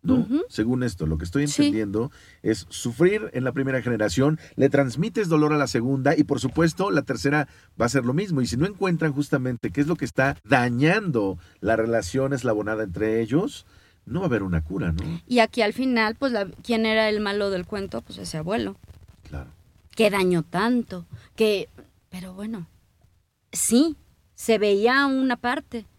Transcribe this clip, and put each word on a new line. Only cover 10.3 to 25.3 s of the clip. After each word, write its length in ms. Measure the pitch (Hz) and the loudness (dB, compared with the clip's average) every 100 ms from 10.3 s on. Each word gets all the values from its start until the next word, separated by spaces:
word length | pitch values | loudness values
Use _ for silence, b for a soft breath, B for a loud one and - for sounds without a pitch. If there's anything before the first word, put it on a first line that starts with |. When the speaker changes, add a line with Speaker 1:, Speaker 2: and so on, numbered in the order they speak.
| 139 | -2
Speaker 1:
dañando 960 | 104 131 123 120 151 208 196 120 98 90 b b | 0 2 2 2 2 2 0 0 0 -4 b b
la 160 | 98 | 0
relación 580 | 113 113 113 95 131 135 | 2 2 0 0 -2 -2
eslabonada 500 | 135 120 104 104 110 | 0 0 0 -2 -4
entre 380 | 107 90 110 113 | -4 -2 0 0
ellos, 440 | 110 143 285 - - b b b | 2 0 0 -8 -20 b b b
no 140 | - 165 | -8 -4
va 60 | 180 | 0
a 20 | |
haber 140 | 117 | 0
una 200 | 95 82 | 0 -2
cura, 280 | 80 - 87 | -2 -4 -2
¿no? 120 | 82 - 85 - | -2 -4 -8 0
Speaker 2:
Y 120 | 247 | 2
aquí 220 | 220 - | 2 2
al 100 | 208 | 0
final, 420 | - 262 240 214 | 0 0 2 0
pues, 160 | 220 269 | -2 -2
la, 140 | 226 190 - | -2 -6 -10
¿quién 220 | - 226 | -4 0
era 240 | 220 220 214 | 2 2 2
el 100 | 214 | 0
malo 280 | 208 208 202 | -2 -2 -2
del 160 | 190 | -2
cuento? 360 | 180 208 196 226 | -4 -8 -8 -10
Pues 180 | - 185 | -12 -14
ese 180 | 170 160 | -10 -8
abuelo. 400 | 160 233 208 196 - - - - - | -4 -4 -4 -8 -20 -20 -20 -20 -14
Speaker 1:
Claro. 220 | - - - _ _ _ | -14 -14 -20 _ _ _
Speaker 2:
Que 140 | - 214 | 0 2
dañó 320 | 196 185 175 | 2 2 0
tanto, 640 | 156 175 226 247 - 180 170 B B | 0 -2 0 0 -4 -12 -14 B B
que... 320 | - 220 196 - - - _ _ | 0 0 0 -6 -14 -20 _ _
Pero 240 | 185 185 | -16 -14
bueno, 340 | 185 214 220 165 _ _ _ _ _ _ _ _ | -12 -10 -10 -12 _ _ _ _ _ _ _ _
sí, 460 | - - 240 330 294 _ _ _ | -4 2 4 4 0 _ _ _
se 240 | - - 220 | -8 0 2
veía 480 | 208 202 226 269 277 | 4 4 4 4 2
una 280 | 262 262 | 2 0